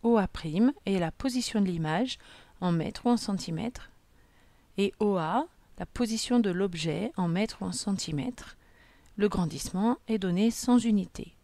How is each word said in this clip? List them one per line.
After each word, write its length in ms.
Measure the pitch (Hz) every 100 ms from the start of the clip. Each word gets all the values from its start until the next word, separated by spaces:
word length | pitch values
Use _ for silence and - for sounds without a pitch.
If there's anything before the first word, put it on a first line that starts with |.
O 140 | 226 233
A 100 | 185
prime 460 | - 160 156 240 294 -
est 120 | 196
la 140 | 165
position 480 | - 269 254 233 220
de 60 | 196
l'image, 520 | 170 156 160 254 - - - - -
en 120 | 180
mètres 300 | 170 151 -
ou 60 | 240
en 60 | 240
centimètres, 760 | - 196 - 160 196 - - - _ _ _ _ _ _ _ -
et 160 | 196 -
O 180 | 214 190
A, 300 | 160 214 320 _ _ -
la 80 | 180
position 540 | - 240 220 - 240
de 100 | 214
l'objet, 640 | 175 196 170 160 156 214 -
en 120 | 180
mètres 300 | 170 220 -
ou 60 | 190
en 60 |
centimètres. 840 | 185 - 190 - 151 131 254 - - _ - - - - -
Le 120 | 208
grandissement 680 | 196 170 147 - 185 220 247 -
est 100 | 220
donné 320 | 190 175 220
sans 340 | 226 - 247
unité. 500 | 226 214 180 - 175 -